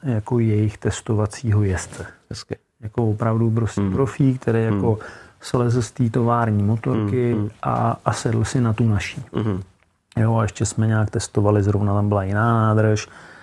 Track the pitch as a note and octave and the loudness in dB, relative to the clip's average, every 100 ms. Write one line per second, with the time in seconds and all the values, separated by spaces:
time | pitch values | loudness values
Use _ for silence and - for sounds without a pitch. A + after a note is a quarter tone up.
0 | C#3+ A2 - B2 A2+ G#2 G#2+ - - - | -4 -4 -2 0 2 2 0 -2 -4 -4
1 | - G#2 G#2+ - A2+ G#2 G2+ F#2 - - | -4 -2 -2 -4 0 0 2 -2 -6 -14
2 | F#2 - _ A2 - - _ _ G#2+ - | -16 -18 _ -16 -12 -14 _ _ -8 -2
3 | A2+ G#2 A2+ A2+ A2+ A2+ A2 - G2 F#2 | -2 0 0 0 0 0 -2 -2 -2 0
4 | C3+ - C3+ B2+ - A2+ A2+ G2+ A2+ G#2+ | -2 2 2 2 0 0 0 0 0 0
5 | - - - _ - C3 A#2+ B2 A2+ - | -6 -18 -20 _ -4 0 2 0 -2 -2
6 | A#2+ B2+ A#2 A#2 A2+ G#2 G2+ A2+ C3+ A2+ | 0 2 2 2 2 2 2 0 0 -2
7 | G#2 B2+ A#2+ A2+ G#2 - B2+ A#2+ A#2 - | 0 0 0 0 -2 -4 -4 0 0 0
8 | - A2+ B2+ A2+ G#2+ C3+ A#2 A2 A#2 G2+ | -2 -2 -2 0 0 0 0 2 2 0
9 | - - B2 - A2 F#2 F#2 _ _ _ | -2 -10 -8 -4 -2 -4 -8 _ _ _
10 | _ - A2+ A2+ A2 - A2+ - A2 A2 | _ 0 2 2 0 -2 -4 0 0 2
11 | G#2+ A#2 - - G#2 G#2 G2+ G2+ G#2 G2+ | 0 -4 -4 0 4 4 4 2 2 0
12 | G#2 G#2 F#2+ G#2 A#2 A#2 A2 G#2+ A2 G#2+ | 2 0 0 0 2 2 4 4 4 2
13 | - - - - | -4 -16 -20 -20